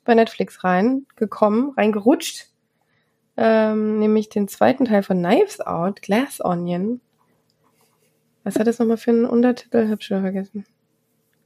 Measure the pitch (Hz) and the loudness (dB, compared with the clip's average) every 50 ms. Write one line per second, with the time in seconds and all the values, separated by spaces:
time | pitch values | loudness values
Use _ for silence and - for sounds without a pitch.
0 | _ - 233 226 226 220 - - 196 - - - - 185 180 180 202 247 262 269 | _ 2 4 4 4 2 0 -6 -8 -8 -8 -6 -2 0 0 2 2 0 0 -2
1 | 269 - _ - 226 202 - - 214 208 208 226 262 285 269 - 208 214 208 214 | -6 -10 _ -6 -6 -6 0 0 0 2 2 0 -2 -2 -2 0 0 0 0 2
2 | 196 226 320 330 - - - - - _ _ _ _ _ _ _ _ _ _ _ | 2 2 2 2 0 -8 -12 -14 -18 _ _ _ _ _ _ _ _ _ _ _
3 | _ _ _ _ _ _ _ - 226 226 220 220 220 214 214 214 214 214 214 214 | _ _ _ _ _ _ _ -2 0 2 2 2 2 0 0 -2 -2 -2 0 0
4 | 214 214 214 220 214 - - 214 202 196 - - 208 226 262 - 269 233 214 202 | 2 2 2 2 0 -2 -2 -4 -4 -4 -2 0 2 2 2 2 0 2 2 0
5 | 202 - 190 180 175 175 220 320 415 392 - - - - 180 170 170 190 202 - | 2 0 -2 -2 2 2 2 2 2 0 -2 -8 -8 -6 -4 -4 -4 -4 -6 -8
6 | - - 196 226 277 285 - - - 180 180 175 175 175 175 175 185 220 247 247 | -4 -2 -2 -2 -2 -4 -6 -6 -4 -4 -2 -2 -4 -4 -4 -4 -4 -4 -6 -6
7 | - _ _ _ _ _ _ _ _ _ _ _ _ _ _ _ _ _ _ _ | -10 _ _ _ _ _ _ _ _ _ _ _ _ _ _ _ _ _ _ _
8 | _ _ _ _ _ _ _ _ _ 202 190 - 214 233 233 - 240 220 226 220 | _ _ _ _ _ _ _ _ _ -6 -2 0 0 0 0 0 0 0 0 0
9 | - - 233 233 233 - - 233 240 247 240 - - _ - 233 226 214 214 208 | 0 0 2 2 2 2 2 2 2 2 0 -2 -6 _ 0 0 0 0 -2 -6
10 | - - 202 190 196 190 190 190 196 196 - 208 202 - _ _ _ _ _ _ | -6 -6 -4 -4 -4 -4 -4 -6 -8 -8 -12 -16 -16 -16 _ _ _ _ _ _
11 | _ _ _ _ _ _ _ _ _ | _ _ _ _ _ _ _ _ _